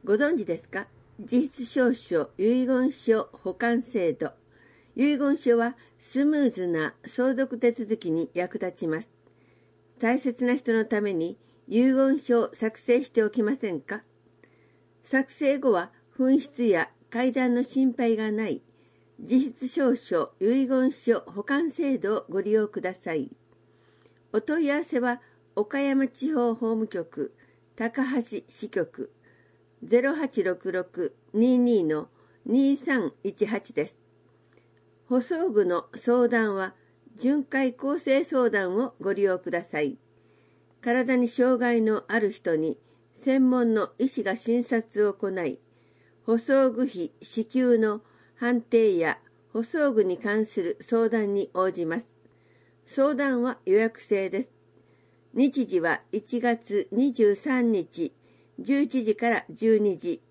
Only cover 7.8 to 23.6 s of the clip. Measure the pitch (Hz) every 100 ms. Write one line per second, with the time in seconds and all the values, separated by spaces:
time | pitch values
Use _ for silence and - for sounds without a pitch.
7.8 | 208 220 175 160 160 175 180 - 180 175
8.8 | 165 160 - _ _ _ _ _ _ _
9.8 | _ _ 226 262 262 240 247 254 - 226
10.8 | 220 208 202 175 170 202 _ _ - 220
11.8 | 254 262 269 269 - 233 - - 220 -
12.8 | - 247 262 - 214 240 208 262 214 160
13.8 | - 208 _ _ _ _ _ _ _ _
14.8 | _ _ - 269 262 - 285 277 269 185
15.8 | 180 _ _ - 262 269 - - 240 170
16.8 | - _ _ 226 254 247 254 240 254 269
17.8 | 262 240 233 214 214 214 214 135 _ _
18.8 | _ _ _ - - 254 277 - 262 -
19.8 | 262 254 - 175 143 _ 196 262 254 262
20.8 | 254 - - 220 - 202 - 277 320 -
21.8 | 285 262 196 214 - 190 208 214 208 196
22.8 | 180 185 175 160 135 - _ _